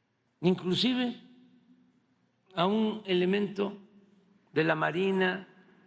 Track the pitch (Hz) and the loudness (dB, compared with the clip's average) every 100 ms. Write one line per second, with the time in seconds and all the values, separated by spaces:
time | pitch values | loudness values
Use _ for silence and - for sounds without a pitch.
0 | _ _ _ - 175 185 175 180 247 254 | _ _ _ -2 0 2 0 0 0 0
1 | 247 233 - - - _ _ - _ _ | -2 -6 -16 -20 -20 _ _ -20 _ _
2 | _ _ _ _ _ - 180 220 214 214 | _ _ _ _ _ -2 0 2 0 -2
3 | 196 180 180 202 202 196 202 - - - | -2 0 2 0 -2 -2 -6 -6 -20 -20
4 | _ _ _ _ _ 151 160 156 156 165 | _ _ _ _ _ -2 0 0 0 0
5 | 196 190 185 190 190 - - - | 0 2 0 -2 -10 -20 -20 -20